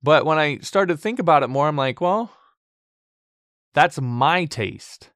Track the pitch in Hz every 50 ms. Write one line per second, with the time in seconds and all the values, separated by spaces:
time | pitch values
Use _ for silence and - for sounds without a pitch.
0 | - 139 156 147 - 151 156 156 156 147 143 - - - - 196 196 180 175 151
1 | - 214 233 247 185 165 156 147 139 120 127 139 143 151 151 143 135 131 127 -
2 | 180 175 190 214 233 220 - _ _ _ _ _ _ _ _ _ _ _ _ _
3 | _ _ _ _ _ _ _ _ _ _ _ _ _ _ _ 147 151 175 - -
4 | 135 123 120 120 131 151 170 180 180 151 - - 110 90 - - - - - -
5 | - - _